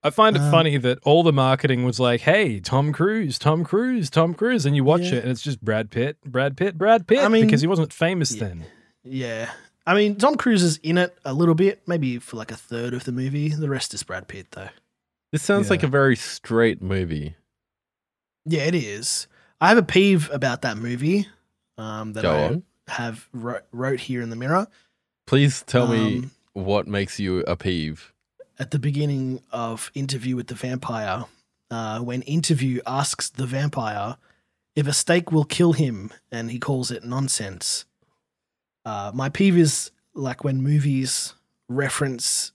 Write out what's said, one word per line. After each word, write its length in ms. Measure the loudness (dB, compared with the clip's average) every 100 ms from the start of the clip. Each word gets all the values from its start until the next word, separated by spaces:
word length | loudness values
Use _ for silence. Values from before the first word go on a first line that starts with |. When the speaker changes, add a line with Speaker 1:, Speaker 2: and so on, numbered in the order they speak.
Speaker 1:
I 60 | 0
find 240 | 6 6 6
it 60 |
Speaker 2:
Um, 80 | 6
Speaker 1:
funny 260 | 6 6 2
that 200 | 2 0
all 180 | 4 6
the 100 | 6
marketing 520 | 4 4 4 2 2
was 160 | 0 2
like, 220 | 2 2
"Hey, 360 | 4 4 2 -2
Tom 340 | 0 2 2
Cruise, 460 | 2 0 2 -2 0
Tom 240 | 0 2
Cruise, 460 | 0 0 0 -2 0
Tom 240 | 2 2
Cruise," 320 | 2 0 2 2
and 80 |
you 80 | 2
watch 200 | 4 4
Speaker 2:
Yeah. 120 | 2 -2
Speaker 1:
it 40 |
and 80 | -2
it's 120 | -4
just 180 | -4 -6
Brad 260 | -2 -2 -2
Pitt, 260 | -2 -4 -4
Brad 320 | -6 -2 -2 -2
Pitt, 200 | -4 0
Brad 300 | 4 4 4
Pitt, 140 | 4
Speaker 2:
I 80 | 6
mean, 160 | 6 6
Speaker 1:
because 140 | 4
he 80 | 2
wasn't 240 | 0 0
famous 420 | 0 0 0 -2
Speaker 2:
yeah. 60 | -2
Speaker 1:
then. 260 | -6 -8 -14 _ _ _
Speaker 2:
Yeah. 460 | -12 -8 -8 -8 -8 -12 _ _ 0
I 80 |
mean, 220 | 2 2 4
Tom 200 | 2 2
Cruise 260 | 2 4
is 140 | 4 0
in 160 | 0 2
it 180 | 2 _
a 80 | -6
little 220 | 2 4 4
bit, 260 | 2 0 -4
maybe 300 | -2 -2 -4
for, 180 | -10 -12
like, 160 | -12
a 40 | -14
third 380 | -10 -8 -6
of 100 | -6
the 60 | -6
movie. 380 | -4 -4 -2 -2
The 200 | -2 -4
rest 240 | -4 -6
is 80 | -10
Brad 240 | -10 -12 -12
Pitt, 240 | -18 -16
though. 160 | -16 -16 _ _ _ _ _ _
Speaker 3:
This 100 | -6
sounds 240 | 0 0 2
Speaker 1:
Yeah. 40 |
Speaker 3:
like 120 | 0
a 60 | 2
very 260 | 4 4
straight 680 | 2 -2 -12 -2 2 2 2
movie. 540 | -4 -4 -2 -4 -8 -14 _ _ _ _ _ _ _ _ _ _ -4
Speaker 2:
Yeah, 160 | 0
it 140 | 0 0
is. 500 | -2 -8 -6 -6 -8 _ _ _
I 80 | 6
have 100 | 6
a 40 |
peeve 480 | 6 4 6 4 2
about 300 | -2 -2 -2
that 140 | -4 -4
movie, 480 | -6 -2 0 0 -2 _ _ _ _ -14
um, 340 | -10 -10 -10
that 100 | -4
Speaker 3:
Go 100 | 0
Speaker 2:
I 120 | 2 0
Speaker 3:
on. 160 | -2 -6 _ -12
Speaker 2:
have 400 | -8 -6 -8 -14
wro-, 260 | -10 -8 -10 _
wrote 280 | -6 -4 -4
here 220 | -4 -6
in 80 | -6
the 60 | -6
mirror. 320 | 0 0 -2 _ _ _ _ _ 0
Speaker 3:
Please 360 | 4 4 2 0
tell 220 | 0 2
me 300 | 2 0 -2
Speaker 2:
Um, 120 | -6 _ _
Speaker 3:
what 340 | -8 0 0 0
makes 320 | -4 -4 -4
you 220 | -2 -2
a 160 | -2 -2
peeve. 560 | -2 -2 -4 -8 -18 _ _ _ -20 _
Speaker 2:
At 100 | -6
the 80 | -4
beginning 640 | -2 -2 -2 -2 -4 -8 _
of 400 | -8 -8 -8 -10
Interview 420 | -8 -6 -6 -4 -6
with 100 | -6
the 80 |
Vampire, 680 | -10 -8 -8 -6 -6 -6 -6 -8 _ _ _ _
uh, 260 | -10 -8 -8
when 240 | -8 -8
Interview 580 | -4 -4 0 0 0 -2 -4
asks 420 | -4 -4 -4 -8
the 160 | -6 -6
vampire 720 | -2 -4 -4 -6 -6 -8 -10 _ _ _ _ _ -4
if 100 | -2
a 60 |
steak 400 | -2 2 0 2
will 120 | 0
kill 280 | 0 2 4
him, 400 | 4 0 -2 -10 -16 _
and 220 | -10 -8
he 80 | -6
calls 320 | -4 -4 -4
it 100 | -8
nonsense. 840 | -6 -4 -2 -4 -6 -8 -6 -8 -10 _ _ _ _ _ _ _ _ _
Uh, 280 | -12 -10 -8
my 140 | -6 -6
peeve 280 | 2 4 6
is, 360 | 4 2 -8 _ _
like, 300 | -8 -8 -4
when 180 | -4 -2
movies 760 | 2 2 2 -2 -2 -6 -8 -14 _ _ _
reference 840 | -4 -4 -2 -4 -4 -4 -4 -6